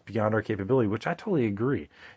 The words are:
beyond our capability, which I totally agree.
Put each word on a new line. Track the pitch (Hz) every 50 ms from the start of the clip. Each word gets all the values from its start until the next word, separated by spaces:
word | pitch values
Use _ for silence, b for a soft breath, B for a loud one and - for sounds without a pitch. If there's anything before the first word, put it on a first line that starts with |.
| _
beyond | - 98 113 107 107 110
our | 110
capability, | 104 - 110 98 98 98 131 135 117 101
which | 104 104 -
I | 156 170
totally | - - 220 190 151 117
agree. | 110 101 98 117 135 139 98 - - B B B B B